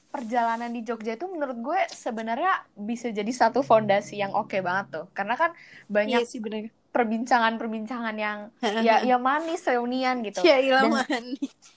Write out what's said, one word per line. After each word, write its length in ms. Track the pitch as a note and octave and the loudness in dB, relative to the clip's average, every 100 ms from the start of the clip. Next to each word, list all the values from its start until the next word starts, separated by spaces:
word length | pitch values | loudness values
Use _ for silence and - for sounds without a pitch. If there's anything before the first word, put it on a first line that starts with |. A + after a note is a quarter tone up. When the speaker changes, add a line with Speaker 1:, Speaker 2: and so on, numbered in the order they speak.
| _ | _
Speaker 1:
perjalanan 640 | C#4+ A3+ B3 A#3 A3+ A#3+ | -10 -2 0 0 -2 -4
di 80 | A#3+ | -8
Jogja 320 | A3+ A#3 A3+ | -6 -6 -6
itu 160 | A3+ F4+ | -6 -8
menurut 280 | F4 C#4 A#3 | -6 -6 -6
gue 180 | A#3+ F4+ - | -4 -2 -2
sebenarnya 720 | - C#4 A3+ A3+ A#3 F4+ - - | -4 -8 -6 -4 -2 0 -2 -4
bisa 400 | - G#3 A#3 B3 | -12 -8 -6 -4
jadi 160 | G#3 G#3 | -4 -4
satu 320 | B3+ A3+ A#3+ | 2 4 4
fondasi 560 | C4+ A3 G#3+ G3 G3+ G3+ G3 | 2 2 4 0 0 -6 -2
yang 80 | |
oke 240 | G3 G#3+ G3+ | -2 -2 -4
banget 280 | F3+ F#3+ G3 | -2 -2 -4
tuh. 160 | D#3+ E3 | -10 -10
Karena 240 | - G3+ B3 | -8 -4 0
kan 160 | E4 - - - - | 0 -2 -20 -20 -2
banyak 320 | G#3 G#3+ A#3+ | 0 2 2
Speaker 2:
Iya 80 | A#3+ | 0
sih, 160 | C4 | -6
bener. 320 | G#3+ G#3+ A3 _ _ | -6 -6 -8 _ _
Speaker 1:
perbincangan-perbincangan 1300 | - A3+ A3 A#3+ B3+ A3+ A3+ A3+ A3 G#3+ B3 A#3 G#3+ | 0 2 0 2 4 4 0 -6 -6 -6 -6 -6 -4
yang 320 | G#3 G#3 G#3 _ A3 | -4 -6 -12 _ -2
Speaker 2:
Heeh, 160 | A3 | 2
Speaker 1:
ya, 160 | A3+ G#3+ B3 | 4 4 4
Speaker 2:
heeh. 80 | |
Speaker 1:
ya 40 | B3 | 2
manis, 400 | B3+ D4 E4 F4 | 4 0 -2 -2
reunian 640 | - B3 A#3+ B3+ B3+ B3+ A3+ | 0 0 0 0 0 -2 -4
gitu. 160 | - | 2
Speaker 2:
Ya, 160 | E4 C4+ | 6 6
iyalah, 320 | C4+ C4 A3+ | 6 4 4
Speaker 1:
Dan 160 | A3+ B3 | 2 0
Speaker 2:
manis. 480 | B3+ B3 C4 C#4 - - | -2 -4 -8 -8 -10 -20